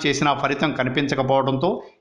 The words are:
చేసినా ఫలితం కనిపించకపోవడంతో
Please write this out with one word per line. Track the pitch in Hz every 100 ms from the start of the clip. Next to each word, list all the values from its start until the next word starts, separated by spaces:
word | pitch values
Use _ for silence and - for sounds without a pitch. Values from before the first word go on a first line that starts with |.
| 151
చేసినా | 135 147
ఫలితం | 135 139 139 156
కనిపించకపోవడంతో | 123 127 131 143 135 131 135 131 131 170 233 - -